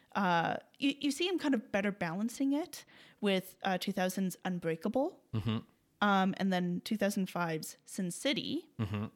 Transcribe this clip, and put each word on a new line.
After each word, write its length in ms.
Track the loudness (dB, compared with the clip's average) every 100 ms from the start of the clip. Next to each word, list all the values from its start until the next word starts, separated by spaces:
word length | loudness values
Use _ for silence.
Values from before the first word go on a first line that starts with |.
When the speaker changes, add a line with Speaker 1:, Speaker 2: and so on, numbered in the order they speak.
| _ 0
Speaker 1:
uh, 400 | 2 4 2 -2 -6 -2
you, 140 | -2 0
you 120 | -2
see 160 | 0 0
him 100 | 2
kind 140 | 2
of 180 | 2 2
better 200 | 0 0
balancing 640 | -2 -2 -2 -4 0 2
it 300 | 2 -2 -10 -18 -20 -20 -2
with, 340 | 2 2 0 -4
uh, 140 | -2 0
two 160 | 0
thousands 420 | 0 0 0 -2 -2 -4
Unbreakable, 720 | -2 -2 -2 0 0 0 -4 _
Speaker 2:
Mm-hmm. 240 | -2 0 -2 -4 _ _ _
Speaker 1:
um, 320 | 2 4 4 2
and 140 | 0
then 300 | 2 0 -2 -2
two 120 | 0
thousand 320 | 0 0 -2
five's 480 | -2 -2 -2 -6 -14 -10
Sin 260 | -6 -4
City. 540 | -2 -2 -2 -2 -6 -6 -6
Speaker 2:
Mm-hmm. 260 | -4 -2 -6